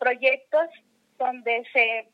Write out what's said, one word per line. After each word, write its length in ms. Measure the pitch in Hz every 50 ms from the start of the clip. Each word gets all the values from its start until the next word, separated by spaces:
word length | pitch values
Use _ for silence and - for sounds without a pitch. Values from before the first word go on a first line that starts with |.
proyectos 680 | 254 247 247 233 262 262 262 269 - _ - 302 339 330 - - _ _ _ _ _ _ _
donde 460 | - 254 247 247 254 233 240 233 226 233 -
se 360 | - 254 233 220 226 220 220 _